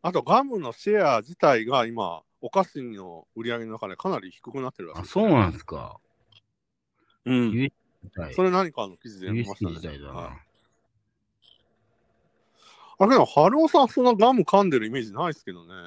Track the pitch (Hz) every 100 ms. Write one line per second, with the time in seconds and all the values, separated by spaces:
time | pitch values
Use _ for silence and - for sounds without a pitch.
0 | 165 180 - 214 277 226 135 - - 208
1 | 160 117 113 175 151 120 110 135 113 117
2 | 95 82 _ _ 123 190 180 147 123 104
3 | 92 85 _ - 117 117 113 110 101 92
4 | 185 156 92 _ - 139 131 - 85 -
5 | 92 185 214 139 92 - - 76 60 -
6 | _ _ _ _ _ _ _ _ _ _
7 | _ _ 123 127 120 113 135 _ _ _
8 | - - 82 - 185 180 180 135 101 90
9 | 120 98 92 113 107 98 95 82 82 71
10 | 71 80 85 - _ _ _ _ _ _
11 | _ _ _ _ _ _ _ _ _ _
12 | _ _ _ _ _ _ _ _ - -
13 | 196 254 135 - 165 277 320 311 262 -
14 | 247 220 226 254 165 196 196 135 110 131
15 | 110 104 170 143 - 90 85 92